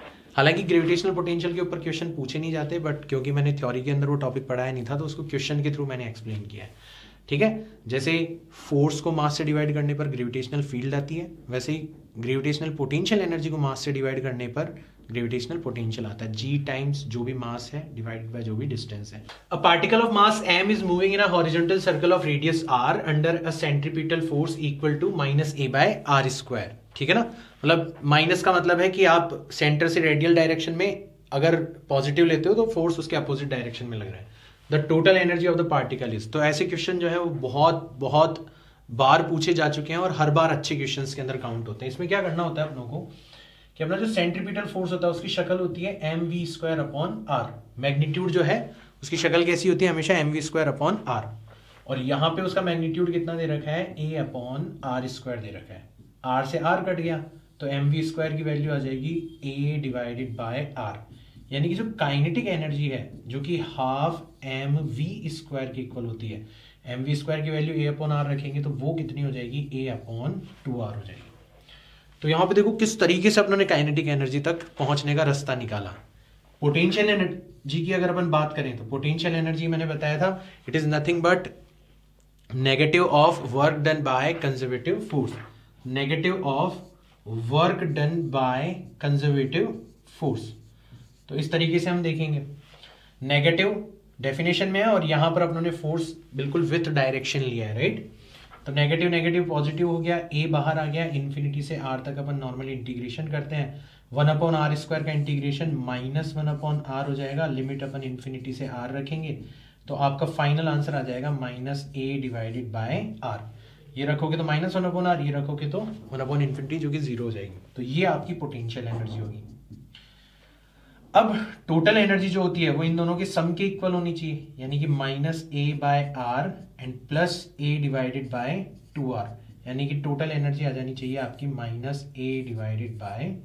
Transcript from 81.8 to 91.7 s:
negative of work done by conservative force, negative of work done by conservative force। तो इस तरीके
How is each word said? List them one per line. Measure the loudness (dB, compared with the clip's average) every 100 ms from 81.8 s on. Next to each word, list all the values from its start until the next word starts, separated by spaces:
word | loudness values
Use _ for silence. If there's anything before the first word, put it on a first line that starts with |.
| _ _ _ _ _ _ -8
negative | 0 4 4 6 6 6 8
of | 8 6 0
work | 2 4 4 2
done | 2
by | 2 2 2 0
conservative | -2 -2 -2 -2 -2 -2 0
force, | 0 0 -4 -12 -20 -20 -16 -6
negative | -2 0 0 0 0 0
of | 2 0 -2 -14 -20 _ _ -8 -6 0
work | 4 4 2 0 0
done | 2 0 0
by | 2 2 0 -2 -6 -10 -6
conservative | 0 2 4 2 2 0 -2 -4 -14 -20 -20 -6
force। | -2 -2 -6 -14 -20 -20 -20 -20 -20 _ -10
तो | -6
इस | -2
तरीके | 0 2